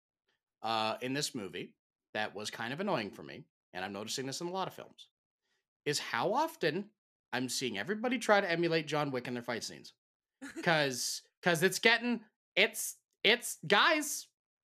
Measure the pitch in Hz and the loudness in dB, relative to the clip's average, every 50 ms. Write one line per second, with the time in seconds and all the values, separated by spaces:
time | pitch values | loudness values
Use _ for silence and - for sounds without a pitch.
0 | _ _ _ _ _ _ _ _ _ _ _ _ - 110 113 110 110 110 110 - | _ _ _ _ _ _ _ _ _ _ _ _ -4 -2 0 0 2 0 0 -2
1 | 123 127 131 147 147 - - 120 101 90 82 90 131 - - _ _ _ _ _ | -4 -4 -2 -2 -2 -4 -4 -6 -8 -8 -8 -8 -10 -10 -14 _ _ _ _ _
2 | _ _ - 107 107 101 - 98 107 - - - 113 117 135 160 196 214 175 135 | _ _ -4 -4 -4 -4 -4 -8 -10 -8 -8 -6 -6 -6 -6 -4 -2 -2 0 -2
3 | 107 95 - - 82 69 71 98 - _ _ _ _ _ - 90 92 101 101 98 | -2 -4 -8 -12 -14 -14 -14 -14 -16 _ _ _ _ _ -10 -6 -6 -6 -6 -6
4 | 107 110 - - 127 135 131 - 175 175 180 190 185 151 - - - - _ - | -8 -6 -6 -6 -6 -6 -6 -6 -6 -6 -4 -4 -6 -6 -6 -10 -18 -18 _ -20
5 | - _ _ _ _ _ _ _ _ _ _ _ _ _ _ _ - 147 147 - | -20 _ _ _ _ _ _ _ _ _ _ _ _ _ _ _ -4 -4 -4 -4
6 | - - - 113 131 170 214 269 320 320 - - - 160 143 190 202 - _ _ | -4 -2 -2 0 2 2 2 2 2 0 0 -2 -2 0 0 -2 -4 -8 _ _
7 | _ _ _ _ _ _ - 123 127 123 - - 135 123 104 95 104 151 214 214 | _ _ _ _ _ _ -4 -2 -2 -2 -4 -2 -2 -2 -2 -2 -2 -4 -4 -2
8 | 220 254 247 233 - - 214 202 196 180 170 165 170 165 160 165 156 147 151 147 | -2 -2 -2 0 4 4 4 6 6 4 2 2 2 2 2 2 0 0 0 0
9 | 147 143 131 123 120 135 123 123 117 - 120 107 - - 85 69 69 - - _ | 0 0 -2 -4 -4 -4 -6 -6 -4 -4 -4 -4 -6 -8 -12 -14 -18 -20 -20 _
10 | _ _ _ _ _ _ _ - 269 277 - 330 320 180 165 156 147 139 127 120 | _ _ _ _ _ _ _ -16 -16 -14 -10 -4 2 2 4 4 4 2 0 -2
11 | - - - - - _ _ _ - 180 170 156 170 190 - - - 233 233 226 | -4 -4 -6 -6 -10 _ _ _ 2 2 4 4 4 2 4 4 4 6 6 4
12 | 233 240 240 233 - _ _ _ _ _ - 170 202 320 - - - - - - | 4 0 0 -2 -2 _ _ _ _ _ 2 2 2 2 2 -2 -8 -8 -8 -12
13 | _ _ _ _ - 190 233 240 - - - - - 151 196 208 254 330 320 302 | _ _ _ _ 4 4 4 4 2 -4 -10 -6 0 4 6 6 6 6 4 4
14 | 294 - - - - - _ _ _ _ _ _ | 2 -2 -6 -8 -8 -12 _ _ _ _ _ _